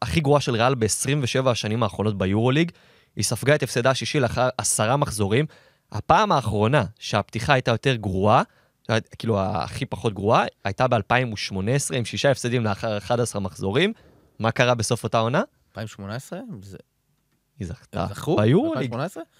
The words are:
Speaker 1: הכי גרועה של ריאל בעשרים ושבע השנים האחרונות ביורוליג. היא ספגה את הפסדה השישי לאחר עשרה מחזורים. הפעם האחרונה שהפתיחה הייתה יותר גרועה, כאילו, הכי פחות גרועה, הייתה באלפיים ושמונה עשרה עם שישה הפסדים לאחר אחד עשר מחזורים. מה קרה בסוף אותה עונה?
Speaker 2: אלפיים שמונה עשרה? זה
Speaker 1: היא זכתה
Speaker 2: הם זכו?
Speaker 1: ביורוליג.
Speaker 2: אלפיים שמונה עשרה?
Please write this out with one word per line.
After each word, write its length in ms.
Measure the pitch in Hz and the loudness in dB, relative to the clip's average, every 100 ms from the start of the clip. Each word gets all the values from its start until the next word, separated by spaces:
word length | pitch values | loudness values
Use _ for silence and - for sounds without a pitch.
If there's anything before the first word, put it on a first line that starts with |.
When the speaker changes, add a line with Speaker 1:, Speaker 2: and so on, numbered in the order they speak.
Speaker 1:
הכי 180 | 123 165 | -2 0
גרועה 220 | 139 147 | 2 2
של 100 | 139 113 | 2 0
ריאל 200 | 120 131 | 2 2
בעשרים 440 | 110 - - 147 | 0 -2 -2 0
ושבע 280 | 127 131 131 | 0 0 0
השנים 320 | 113 107 113 | 0 -2 0
האחרונות 340 | 110 - 104 98 | -2 0 -2 0
ביורוליג. 540 | 95 104 120 139 170 - _ _ _ - | 0 2 2 2 0 -4 _ _ _ -6
היא 80 | |
ספגה 320 | - 120 123 151 | -4 -2 0 0
את 80 | |
הפסדה 260 | 127 123 127 | 0 0 0
השישי 280 | 131 117 151 | 0 -2 0
לאחר 300 | 120 - 127 - | 0 0 -2 -2
עשרה 400 | 110 - 110 143 | -2 0 2 4
מחזורים. 480 | 143 107 98 117 151 - _ _ _ | 4 2 2 2 2 -4 _ _ _
הפעם 400 | 104 - 170 208 | -4 4 4 6
האחרונה 520 | 156 113 107 107 151 - - | 2 2 2 4 4 2 -6
שהפתיחה 540 | - 107 - 113 - | -2 -2 -2 -2 2
הייתה 180 | 131 127 | 2 2
יותר 240 | 113 139 120 | 0 0 -2
גרועה, 480 | 101 92 101 127 208 _ _ _ - 110 - - | -2 2 4 4 2 _ _ _ -4 -2 -4 -8
כאילו, 200 | 117 101 | -2 -2
הכי 460 | 95 95 - - - | 0 -4 -6 -6 -8
פחות 280 | - 117 | -6 -6
גרועה, 320 | 95 98 143 233 - | -2 2 2 2 -4
הייתה 240 | 98 - 131 | -6 -2 0
באלפיים 460 | 120 - 120 127 | 0 0 0 0
ושמונה 380 | 104 - 95 98 | -6 -8 -6 -2
עשרה 260 | 139 - 143 | -2 -2 -4
עם 80 | 110 | -4
שישה 260 | 101 143 | 0 0
הפסדים 320 | 127 123 123 | 0 0 0
לאחר 340 | 110 101 113 104 | -2 -2 -4 -4
אחד 220 | - 120 | -2 -2
עשר 200 | 120 101 | -2 -4
מחזורים. 540 | 95 - 98 117 196 226 _ _ _ - | -8 -6 -2 0 0 -2 _ _ _ -4
מה 120 | 110 | -2
קרה 240 | - 123 123 | 2 2 2
בסוף 280 | 107 117 | 0 -2
אותה 160 | 117 117 | -2 0
עונה? 220 | 113 147 277 _ _ | 0 0 -2 _ _
Speaker 2:
אלפיים 180 | - 110 | -14 -12
שמונה 280 | - 98 117 | -12 -10 -10
עשרה? 240 | - 180 247 123 | -10 -14 -12 -16
זה 160 | 98 92 - _ _ _ _ _ _ - | -16 -20 -20 _ _ _ _ _ _ -12
Speaker 1:
היא 80 | 90 | -10
זכתה 360 | - _ 101 | -10 _ -6
Speaker 2:
הם 60 | 92 | -4
זכו? 260 | - - - | -4 -2 2
Speaker 1:
ביורוליג. 360 | 110 165 320 | 4 4 2
Speaker 2:
אלפיים 140 | 320 127 | -2 -4
שמונה 160 | 117 160 | -6 -8
עשרה? 180 | - 320 _ | -10 -18 _